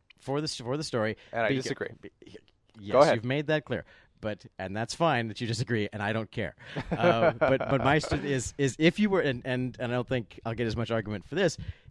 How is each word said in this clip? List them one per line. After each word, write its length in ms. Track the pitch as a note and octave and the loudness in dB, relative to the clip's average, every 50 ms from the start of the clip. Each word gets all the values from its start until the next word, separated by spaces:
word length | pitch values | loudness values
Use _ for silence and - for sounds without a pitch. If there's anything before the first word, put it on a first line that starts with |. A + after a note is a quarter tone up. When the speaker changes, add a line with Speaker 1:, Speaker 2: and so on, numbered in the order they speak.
| _ - - _ | _ -20 -20 _
Speaker 1:
for 220 | - C3 C3+ D3 D#3 | -8 -4 -2 -2 -2
the 20 | |
s-, 120 | D3+ - | -4 -4
for 200 | - B2 A#2 C3 | -6 -4 -4 -4
the 80 | D3+ D#3+ | -4 -2
story. 320 | - - B2 G#2+ A2 G#2+ - - - - | -2 0 0 0 0 -2 -4 -8 -6 -2
Speaker 2:
And 100 | A#2 A#2 | 0 2
I 40 | G#2+ C3+ | 2 2
Speaker 1:
Beca-, 40 | C3 B2+ | 2 0
Speaker 2:
disagree. 260 | - C3+ - - - - - | -2 -4 -4 -6 -8 -8 -12
Speaker 1:
be-, 100 | - - - _ - - | -18 -20 -20 _ -20 -20
Speaker 2:
Go 80 | G#2 - - _ _ _ _ _ _ A2 | -20 -20 -20 _ _ _ _ _ _ -14
Speaker 1:
yes, 220 | G2+ G2 A#2 B2 D3 | -4 2 6 6 8
Speaker 2:
ahead. 100 | D#3+ B2 | 8 6
Speaker 1:
you've 80 | A2 G#2 | 4 0
made 220 | B2 C3 D3 D3+ | 0 -2 -2 0
that 180 | C#3 D#3 D#3 - | 0 0 -2 -2
clear. 220 | - B2 F#2+ - - - - - _ _ _ | -2 -4 -4 -6 -8 -14 -20 -20 _ _ _
But, 260 | - A2 G#2 - - - - - | -6 -6 -6 -6 -10 -16 -12 -10
and 160 | F#2 F#2 F#2+ | -8 -6 -4
that's 200 | G#2+ A2+ A#2+ - | -4 -6 -6 -2
fine 340 | - E3+ E3 C#3+ A#2+ A#2 A2+ | 0 2 2 2 2 0 -2
that 100 | G#2 - B2 | -6 -6 -4
you 40 | |
disagree, 400 | A2 A#2 G2+ - - A#2+ A2 G#2 G2+ - | -4 -2 -2 -2 0 0 0 0 -2 -4
and 100 | G#2 G2+ | -4 -2
I 120 | G2+ A2 | -2 -2
don't 160 | A2 A2 G2 | -2 -4 -6
care. 240 | - - G#2 E2 - - - - - D3 B2 - | -6 -6 -6 -6 -8 -10 -16 -12 -8 -8 -6 -4
Uh, 420 | F3+ - E3+ F3 E3+ - F3 E3 C#3+ | -2 2 4 4 4 4 4 2 4
Speaker 2:
<laughs> 60 | A#2+ | 4
Speaker 1:
but, 200 | D#3+ C#3 C3 C3+ C3+ - | 2 2 4 2 2 0
but 160 | C#3 C3+ A#2 | 0 2 4
my 140 | C3 C#3+ D#3 | 4 4 2
st-, 260 | - - - D3 - | 2 0 -2 -2 -2
is, 300 | C#3+ C#3 C3 A#2 - - | -2 -2 -2 -2 -4 -2
is 180 | - C#3+ C3+ A#2 - | 0 0 0 2 4
if 200 | D#3 E3+ F3 - | 4 4 4 4
you 120 | G#3 G#3+ | 2 2
were, 100 | F#3+ F#3 | 4 2
and, 220 | D3 C#3+ B2+ B2 - | 2 2 0 -2 -4
and, 320 | C3 B2+ B2+ B2+ B2+ A#2 - | -4 -2 -2 -2 -4 -4 -4
and 140 | B2+ A#2+ A#2+ | -4 -2 -2
I 20 | |
don't 140 | B2 A#2+ - | -2 -2 0
think 320 | C3+ B2+ A2+ - - - - | -2 -2 -2 -4 -10 -10 -6
I'll 80 | A#2 A#2 | -6 -2
get 120 | A2 A#2+ | -2 -2
as 80 | A2+ G#2 A2 | -2 0 -2
much 120 | A2+ - | -2 0
argument 360 | A#2 A2+ G#2+ G#2 G#2+ G2+ E2+ - | 0 -2 -2 -2 -4 -6 -6 -6
for 60 | - | 0
this, 240 | E3 G3+ E3+ - - - - - - - - | 2 2 2 2 -2 -6 -12 -12 -14 -18 -20